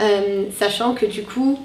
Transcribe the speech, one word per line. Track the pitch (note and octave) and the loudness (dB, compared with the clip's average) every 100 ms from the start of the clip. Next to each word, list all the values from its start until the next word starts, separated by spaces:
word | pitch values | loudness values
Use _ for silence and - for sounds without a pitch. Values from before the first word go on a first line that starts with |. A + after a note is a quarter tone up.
euh, | G#3 G3+ G3+ G3 G3+ - | 2 2 2 0 -2 -2
sachant | G3+ - A#3 | -2 0 -2
que | B3 G#3 | 0 0
du | F#3+ | -2
coup, | G#3 B3+ C4+ C#4 | -6 0 0 0